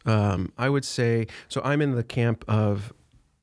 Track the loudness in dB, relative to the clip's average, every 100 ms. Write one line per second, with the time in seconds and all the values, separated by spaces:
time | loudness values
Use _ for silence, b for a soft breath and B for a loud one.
0 | 0 2 2 0 -2 -2 0 0 -2 -2
1 | 0 0 -2 B B -6 -2 0 0 0
2 | -2 0 0 0 0 0 2 0 -6 -16
3 | _ _ _ _